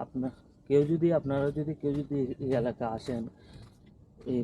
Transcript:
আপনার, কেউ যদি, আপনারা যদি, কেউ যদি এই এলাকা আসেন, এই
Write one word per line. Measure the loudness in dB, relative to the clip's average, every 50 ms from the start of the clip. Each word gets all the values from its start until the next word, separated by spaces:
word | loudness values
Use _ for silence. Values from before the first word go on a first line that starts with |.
আপনার, | -10 -8 -6 -4 -4 -4 -6 -10 -18 -20 -20 -18 0 4
কেউ | 4 4 6 4
যদি, | 2 4 4 4 4 2
আপনারা | 2 0 0 0 0 0 0 -2
যদি, | -4 -4 -4 -2
কেউ | -2 -2 0 -2
যদি | -2 -2 -2 -2 0 -2 -4 -4 -2
এই | 0 2 2
এলাকা | 2 0 -2 -2 -4 -4 -4
আসেন, | -4 -4 -4 -4 -4 -4 -8 -10 -16 -20 -20 -20 -20 -20 -20 -20 -20 -20 -20 -20 -20 -20 -20 -20 -10 -6 -2
এই | -2 -2